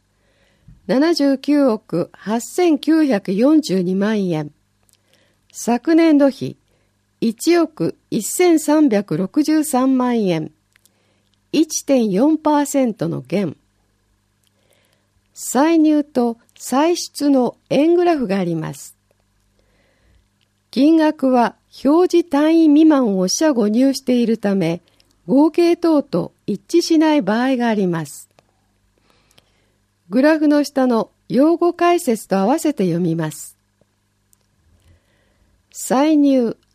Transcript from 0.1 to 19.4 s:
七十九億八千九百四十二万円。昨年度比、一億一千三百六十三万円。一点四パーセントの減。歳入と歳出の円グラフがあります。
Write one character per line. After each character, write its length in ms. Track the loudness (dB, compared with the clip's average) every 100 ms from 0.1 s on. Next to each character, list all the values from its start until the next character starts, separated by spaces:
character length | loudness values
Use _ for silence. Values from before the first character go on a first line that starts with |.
| _ _ _ _ _ -20 -12 -4
七 280 | 0 0
十 240 | 0 0 -2
九 260 | 0 0
億 460 | 0 -2 _ -6 -6
八 280 | -10 -6 -6
千 380 | -6 -2 0 0
九 260 | 0 0
百 280 | 2 -2 -2
四 300 | 0 2 2
十 180 | 0 -2
二 120 | -2
万 340 | -2 -2 -2 -2
円。 220 | -4 -6 -14 _ _ _ _ _ _ _ _ _
昨 420 | -10 -4 -4 0
年 240 | 2 4 4
度 120 | 2
比、 260 | 0 -10 -12 _ _ _ _ _ _
一 360 | -6 -4 0 0
億 380 | 0 -4 -6 -8 _
一 120 | -8
千 360 | -4 0 2 2
三 300 | 2 2 2
百 280 | 0 -2 -4
六 280 | -4 -2
十 180 | 0 0
三 340 | 0 -2 0 0
万 280 | 0 -2
円。 260 | 0 -2 -6 _ _ _ _ _ _ _ _ _ _
一 320 | -2 -2 -4
点 260 | -2 0 0
四 280 | 0 0 0
パ 240 | 0 0
ー 40 | 0
セ 200 | -2 -2
ン 80 |
ト 140 | -4 -6
の 120 | -8
減。 360 | -6 -6 -4 -8 _ _ _ _ _ _ _ _ _ _ _ _ _ _ _ _ _
歳 460 | -16 -6 0 2 2
入 240 | 2 0
と 360 | -2 -4 -4 -6 _ _
歳 400 | -6 -2 0 -2
出 340 | -8 -4 0
の 260 | 0 0 -6 -4
円 240 | 0 2
グ 100 | 2
ラ 140 | 0 0
フ 80 | -2
が 120 | -4
あ 60 |
り 100 | -4 -6
ま 180 | -8
す。 220 | -12 -20 _ _ _ _ _